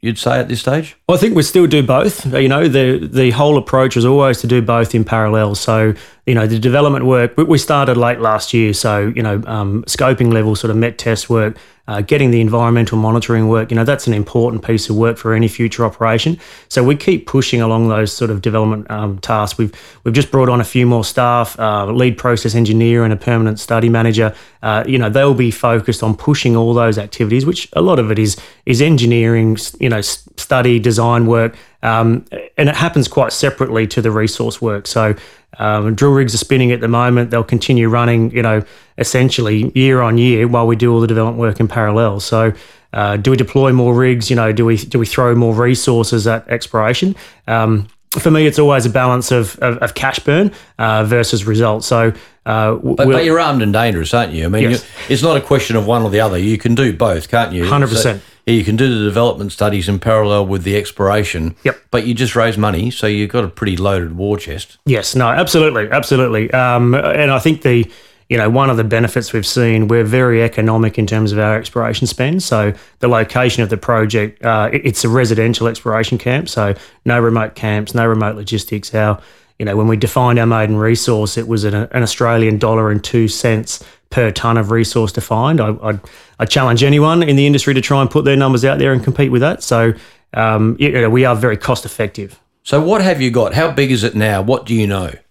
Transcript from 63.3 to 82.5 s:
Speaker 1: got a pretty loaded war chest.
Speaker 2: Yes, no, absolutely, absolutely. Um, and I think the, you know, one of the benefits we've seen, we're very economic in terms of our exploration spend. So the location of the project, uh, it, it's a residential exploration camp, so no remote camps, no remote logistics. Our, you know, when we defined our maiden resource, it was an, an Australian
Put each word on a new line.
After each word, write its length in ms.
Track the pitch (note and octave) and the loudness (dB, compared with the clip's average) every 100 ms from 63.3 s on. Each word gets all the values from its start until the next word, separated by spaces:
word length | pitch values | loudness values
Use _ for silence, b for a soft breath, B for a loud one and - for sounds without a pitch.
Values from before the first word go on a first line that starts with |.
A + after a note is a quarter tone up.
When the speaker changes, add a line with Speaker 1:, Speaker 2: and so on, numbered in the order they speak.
Speaker 1:
got 120 | A#2+ | -4
a 60 | G2+ | -6
pretty 280 | - G#2+ F2+ | -4 -4 -2
loaded 400 | G2 G2 E2+ E2 | -2 -2 -4 -6
war 220 | G2+ G#2 | -4 -4
chest. 400 | - D2+ - _ - | -6 -12 -14 _ -2
Speaker 2:
Yes, 300 | A#2+ - C3 | -2 0 0
no, 100 | A#2+ | 0
absolutely, 640 | C3 F3+ E3 D#3 B2 G#2 | 0 2 2 2 0 -2
absolutely. 640 | C#3 D3 C3 B2+ A2 A2+ | -2 0 0 2 0 -2
Um, 420 | B2+ B2 B2 A#2+ | 0 0 2 2
and 380 | C3 - - D3 | 2 0 0 0
I 80 | C3+ | 2
think 220 | D#3+ D#3 | 0 0
the, 280 | C#3 A#2+ A2+ B B B B | 2 2 0 B B B B
you 80 | A#2+ | 0
know, 120 | G#2+ | 2
one 220 | A#2+ C3+ | 2 2
of 60 | A#2 | 2
the 80 | |
benefits 480 | A2 A2+ A#2 - A2 | 0 0 0 -2 -4
we've 120 | A2+ | -6
seen, 440 | G2+ - A#2 A2+ G#2+ | -4 0 2 2 2
we're 160 | A#2 | 2
very 400 | G#2+ B2 B2 A2+ | 2 2 2 2
economic 520 | A2+ - A2 A2+ A2 G#2+ | 0 0 0 2 0 0
in 120 | G#2+ | -2
terms 240 | A2 G#2+ | 0 0
of 80 | G#2 | 0
our 180 | G#2+ G#2+ | 0 -2
exploration 480 | A2 - A2+ A2 A#2+ | -4 -6 -4 -4 -6
spend. 380 | - B2+ F3+ | -4 -2 -2
So 280 | - A2+ G#2 G2 B B | -2 0 0 -4 B B
the 80 | B2 | 0
location 560 | A#2 G#2+ B2 B2+ - | 0 0 0 0 0
of 40 | A2 | -2
the 100 | G#2 | -4
project, 640 | - A2+ A2 A2 G#2+ - | -2 0 0 -2 -4 -4
uh, 260 | A#2+ A2 G#2+ | -2 0 0
it, 140 | C#3 C3+ | -2 -2
it's 180 | G#2+ | -2
a 40 | A#2 | 0
residential 580 | A#2+ A#2+ A2 A2+ A#2 A2+ | 0 2 2 0 0 -2
exploration 500 | - A#2 A2 A2 A#2 | -4 -4 -2 -2 -2
camp, 320 | - C3 E3+ | -2 -4 -4
so 260 | - G#2 G2 B B | -4 -2 -4 B B
no 140 | - A#2+ | -2 0
remote 380 | A#2 A2+ A2 - | 2 0 -4 -6
camps, 400 | A2 G#2 G#2 A#2+ | -4 -4 -4 -2
no 100 | A2+ | 0
remote 300 | A2 G#2+ A2 | 0 -2 -6
logistics. 580 | G#2 A2 - G#2 - | -6 -6 -6 -10 -6
Our, 260 | A2 G#2+ G2+ b b b b | -2 0 -2 b b b b
you 60 | |
know, 120 | G#2 G#2 | -4 0
when 120 | A2 | 0
we 80 | A2 | 0
defined 420 | A2 - B2 A#2+ | 0 0 2 2
our 80 | A#2 | 2
maiden 300 | A2+ G#2+ G#2+ | 0 0 0
resource, 600 | A2 A2+ - A2 G#2+ - | 0 0 0 0 -2 -4
it 120 | A2+ | -4
was 160 | A2+ | -2
an, 100 | G#2 | -2
an 280 | G#2 A2+ B2+ | -2 -4 -2
Australian 540 | A#2 - A#2+ A#2 A2 | -4 -2 0 2 2